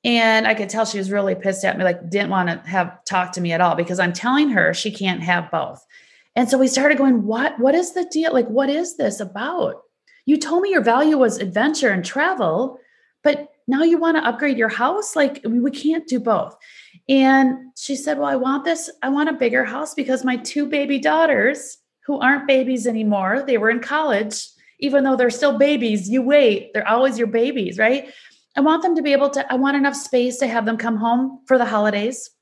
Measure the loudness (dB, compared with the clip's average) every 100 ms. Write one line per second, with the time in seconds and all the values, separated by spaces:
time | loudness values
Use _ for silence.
0 | 2 2 4 4 2 0 -2 -2 -4 -4
1 | -4 -2 -2 -2 -4 -2 -2 0 -2 -2
2 | -4 -4 -2 -2 -2 -4 -4 -4 -4 -8
3 | -6 -4 -4 -4 -4 2 2 0 -4 -2
4 | -2 -2 -2 0 2 2 2 0 -6 -4
5 | -4 -4 -2 -2 -2 -6 -6 -12 _ -20
6 | _ _ _ -2 0 2 2 2 2 4
7 | 4 2 0 -2 -2 0 2 2 0 -6
8 | -4 -2 0 0 0 0 0 -2 -4 -4
9 | -4 -4 -10 -8 -6 -4 -4 -6 _ _
10 | _ _ 0 0 2 0 2 2 4 4
11 | 4 4 2 0 -4 -2 -2 0 0 0
12 | -4 -2 -2 0 -2 0 -4 -8 _ _
13 | _ _ 0 0 -6 _ -4 2 4 4
14 | 2 2 0 -2 -2 0 -2 0 -2 -2
15 | -4 0 0 0 -4 0 -2 -2 -2 -2
16 | -2 -4 0 0 -2 -12 -20 -20 -20 _
17 | 2 4 6 6 4 0 -10 -16 -8 -6
18 | -4 -2 -2 0 -2 -2 -2 -4 -6 -8
19 | -2 0 0 0 0 2 -2 -6 -8 -6
20 | -2 -2 -2 -4 -4 -4 -2 -2 -2 0
21 | 0 2 2 4 2 0 -12 -20 _ _
22 | -6 0 2 2 2 2 2 -2 -2 -2
23 | 0 0 0 -2 0 0 2 0 -2 -2
24 | 0 0 -2 -8 -12 _ _ _ 0 2
25 | 2 2 2 2 0 4 2 4 0 -2
26 | 0 0 4 6 6 2 -4 -4 0 2
27 | 2 0 -2 0 0 -2 -6 0 0 0
28 | -4 -20 -20 _ _ 0 2 2 2 0
29 | 2 2 2 -2 -2 0 0 2 0 -2
30 | -2 0 0 -2 -2 -2 -2 -2 -2 -2
31 | 0 0 -2 -6 0 2 2 0 0 0
32 | -4 -6 -16 _